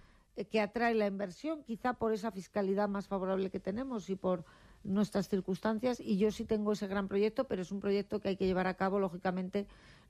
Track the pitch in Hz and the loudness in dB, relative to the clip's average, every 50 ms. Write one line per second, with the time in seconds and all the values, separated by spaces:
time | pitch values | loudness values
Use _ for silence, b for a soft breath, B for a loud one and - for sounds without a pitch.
0 | b b b b b b _ - 202 - - 220 208 202 - 233 233 233 233 220 | b b b b b b _ -10 -8 -2 0 0 0 2 0 2 2 4 4 4
1 | 208 202 196 196 202 185 175 - - 302 320 311 285 - 233 - - 254 240 - | 2 2 0 -2 -4 -6 -6 -6 -6 -4 -4 -4 -6 -8 -8 -4 -2 -2 -2 0
2 | 233 226 220 208 185 226 208 190 170 - - 208 202 190 196 196 208 208 202 202 | 0 0 0 0 -2 -4 -6 -6 -10 -4 -2 0 2 2 2 2 2 2 0 -2
3 | 196 - 202 190 185 185 190 190 190 190 - 196 - 190 196 226 269 269 254 214 | -4 -4 -4 -2 0 0 0 0 0 -2 -4 -4 -4 -4 -4 -4 -4 -4 -4 -6
4 | 165 - 190 185 - 185 185 175 165 B B B B B B B B 202 190 208 | -4 -4 -4 -2 0 0 0 0 -2 B B B B B B B B -2 2 2
5 | 208 - - 202 180 - - 190 180 - 190 165 - 220 220 214 226 254 247 - | 2 2 2 -2 0 0 0 0 0 0 -2 -2 0 0 0 0 0 0 0 0
6 | - 226 220 185 214 214 208 - 226 - 220 214 214 208 214 202 208 190 196 202 | 0 0 2 4 4 2 2 0 -2 0 0 0 2 0 0 0 -2 -2 -2 -2
7 | 196 190 196 196 208 220 214 - 262 262 - 185 185 - 202 202 196 202 196 202 | -2 0 2 2 2 2 2 0 0 0 -2 -2 -2 -4 -4 -2 0 2 2 2
8 | 196 - 214 208 - 196 190 190 196 185 185 180 185 185 185 - 196 190 190 202 | 0 0 -4 -2 -2 -2 0 2 2 2 2 2 2 0 0 0 0 2 2 2
9 | 196 185 165 180 - 190 180 185 185 185 - 202 202 B B B B B B B | 2 0 -2 -2 -2 -2 -2 -2 -4 -2 -2 -4 -4 B B B B B B B
10 | B B | B B